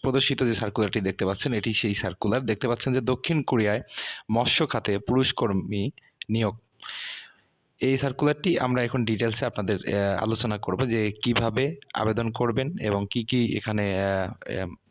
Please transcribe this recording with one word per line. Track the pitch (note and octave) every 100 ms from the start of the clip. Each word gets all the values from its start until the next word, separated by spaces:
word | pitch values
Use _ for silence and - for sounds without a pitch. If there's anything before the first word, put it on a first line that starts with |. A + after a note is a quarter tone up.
প্রদর্শিত | - C3 C3 C3
যে | B2+
সার্কুলারটি | A2 G#2+ G#2 G#2 A2
দেখতে | F#2+ F#2+ F#2+
পাচ্ছেন, | G2 -
এটি | A#2 A2
সেই | G#2+ A2
সার্কুলার। | G2+ G2 F#2 G#2+ A#2 C3
দেখতে | G#2+ B2
পাচ্ছেন | A#2+ -
যে | B2+
দক্ষিণ | A#2+ B2+ - E3
কোরিয়ায় | C#3 B2 G#2 G#2+ - - - - -
মৎস্য | A2 B2 - D3+
খাতে | A#2+ - G2+
পুরুষ | - B2+ C3
কর্মী | - A#2 G2 F2 G2+ G2+ - _ - -
নিয়োগ। | A2 A2 G#2+ _ - - - - - - - _ _ _ -
এই | B2+ C3+
সার্কুলারটি | C#3 C3 C#3+ D3 E3 -
আমরা | B2+ B2
এখন | A#2+ B2+
ডিটেলসে | A2+ A2 A#2 A2+ B2+
আপনাদের, | - G2 G2
আহ, | - G2+ G2 G2
আলোচনা | A2 A2 A2+ G#2+
করব | G#2 F#2 B2+
যে | A2+ G#2+ G#2
কিভাবে | A#2+ A#2 A#2 A2 C3+ E3 -
আবেদন | - G#2+ A2 A2+
করবেন | A2 A#2+ A2+ C3+ F3+
এবং | A2 G2+ G2+
কি | B2
কি | A2+ B2+ A#2 A2
এখানে, | G#2+ G#2+ G2+ F#2+
আহ, | G2 G2 F#2+
আহ, | A2+ - - F#2 - _